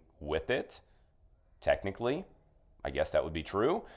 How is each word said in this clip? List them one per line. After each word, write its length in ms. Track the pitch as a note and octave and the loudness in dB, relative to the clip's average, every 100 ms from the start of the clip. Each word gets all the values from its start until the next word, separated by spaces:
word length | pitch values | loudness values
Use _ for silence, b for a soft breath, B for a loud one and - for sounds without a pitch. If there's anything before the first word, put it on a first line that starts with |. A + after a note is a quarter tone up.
| - - | -14 -12
with 300 | D2 D2+ - | -2 -2 0
it. 320 | B2+ - - - - - _ - - _ - | -2 -2 -12 -20 -20 -20 _ -20 -20 _ -4
Technically, 640 | - C#2+ G2 - A#2+ D#3 - - _ _ - - - | 0 2 0 0 0 0 -4 -18 _ _ -20 -8 -6
I 40 | |
guess 220 | C2+ D2 | -2 2
that 120 | D2 | 2
would 100 | D2+ | 2
be 100 | D#2+ | -2
true. 400 | D2+ G2 B2+ G#3+ b | -2 2 2 2 b